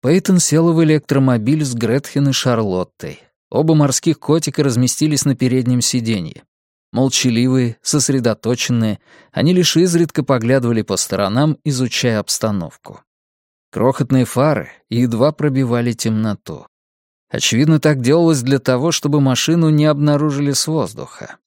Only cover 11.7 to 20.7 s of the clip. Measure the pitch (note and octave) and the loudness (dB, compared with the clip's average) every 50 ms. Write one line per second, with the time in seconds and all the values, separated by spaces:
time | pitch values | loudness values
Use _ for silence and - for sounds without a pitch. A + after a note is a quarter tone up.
11.7 | C#3 B2+ C3 A#2+ - - - B2 A2+ G#2+ G2+ - - - - A2 G#2 G2 E2+ D#2+ | -4 -2 -4 -4 -4 -2 -2 0 0 -2 -2 -4 -6 -4 -2 -2 -2 -4 -6 -8
12.7 | - _ _ - - - _ _ _ _ _ _ _ _ _ _ _ _ _ _ | -12 _ _ -20 -20 -20 _ _ _ _ _ _ _ _ _ _ _ _ _ _
13.7 | - A#2 A2 C3 C3 - D3 A#2+ C3 C3 B2 - - B2 C3 D#3 D3 A2 E2 - | -6 0 0 0 2 0 -2 0 2 0 0 0 0 0 0 2 0 -2 -4 -10
14.7 | - _ _ _ A2 A#2 B2 A#2+ A2+ A2 B2+ D3+ D3+ - D3+ D3 C3 C3 C3+ A#2+ | -16 _ _ _ -2 0 0 0 2 2 0 0 0 0 -2 -2 0 0 0 0
15.7 | A#2+ A#2+ A#2+ A#2+ A2+ A#2 - A2+ A2 G#2+ A2 A2 G#2 - _ - D#2+ C2+ - - | 0 -2 -2 -2 -4 -4 -4 -2 -2 -2 -2 -2 -4 -6 _ -16 -16 -16 -16 -20
16.7 | _ _ _ _ _ _ _ _ _ _ _ _ - A2+ - - - A2+ D3 D3+ | _ _ _ _ _ _ _ _ _ _ _ _ -8 -4 -2 0 0 2 2 4
17.7 | D#3+ D3+ - D#3 D3+ C3+ A#2+ A#2+ D3 E3+ E3+ E3 D#3+ C#3 A#2+ B2+ C#3 C3+ - - | 2 2 2 2 0 2 2 2 2 4 4 2 2 0 0 0 0 0 0 0
18.7 | B2+ B2 C3+ E3+ E3 - - D3 C#3+ D3+ C#3 C3+ B2+ - - - E3 F3 E3 D#3 | 0 0 0 -2 -4 -2 -2 0 0 2 2 2 0 0 0 0 2 2 2 2
19.7 | D#3 D3+ D3+ D#3 D3+ C#3+ D3 D3 D3 C#3+ D3+ D3+ C#3 C#3 C#3+ C#3+ C#3 - - - | 2 2 2 2 2 2 2 2 2 2 0 -2 -2 -2 -2 -2 -2 -2 -2 -2